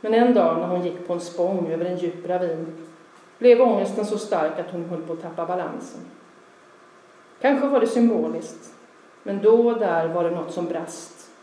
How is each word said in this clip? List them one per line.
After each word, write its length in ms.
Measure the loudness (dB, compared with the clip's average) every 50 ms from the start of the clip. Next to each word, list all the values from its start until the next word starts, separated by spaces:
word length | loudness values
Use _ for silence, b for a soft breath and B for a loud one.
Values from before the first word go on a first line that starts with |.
Men 140 | 0 2 4
en 200 | 4 6 6 6
dag 240 | 4 4 4 2 0
när 80 | -2
hon 180 | -2 -2 -2 -2
gick 220 | -4 -6 -8 -6
på 60 | -6
en 80 | -6 -6
spång 500 | -6 -10 -4 -2 0 0 0 -2 -4 -4
över 140 | -4 -4 -4
en 140 | -4 -4 -4
djup 300 | -4 -6 -6 -8 -6 -4
ravin 600 | -2 -2 -2 -2 -4 -6 -8 -10 -12 -14 -18 -20 -20 -20 -20 -20 -20 -20 -20 -20 -14 _
blev 240 | 6 6 8 8
ångesten 440 | 6 4 4 2 0 -2 -2 -4 -4
så 120 | -2 -4 -4
stark 400 | -2 -2 0 0 0 -2 -2 -4
att 120 | -8 -8
hon 140 | -8 -8 -8
höll 180 | -6 -8 -8
på 100 | -8 -8
att 100 | -10 -10
tappa 240 | -10 -12 -8 -8 -6
balansen. 540 | -4 -4 -4 -4 -6 -8 -10 -12 -14 -16 -16 -18 -18 -20 -20 -20 -20 -20 -20 -20 -20 -20 _ _ -20 -20 -20 -20 -20 _ -20 _ -20 -20 -20 -20 _ -14 -2
Kanske 260 | 0 2 2 2 2
var 140 | 2 2 2
det 60 | 2
symboliskt, 880 | 2 2 4 4 4 4 2 -2 -2 -4 -6 -10 -12 -16 -18 -20 -20 -20 -20 -20 _ -20 -20 -20 -20 -20 -14
men 200 | -8 -6 -6 2
då 260 | 6 6 6 8 6 4
och 120 | 2 2
där 280 | 0 0 0 0 0 0
var 160 | 0 0 0
det 60 | 0
något 220 | -2 -4 -6 -6
som 140 | -6 -6 -6
brast. 640 | -4 -4 -6 -6 -8 -12 -16 -16 -18 -20 -20 -20 -20 -20 -20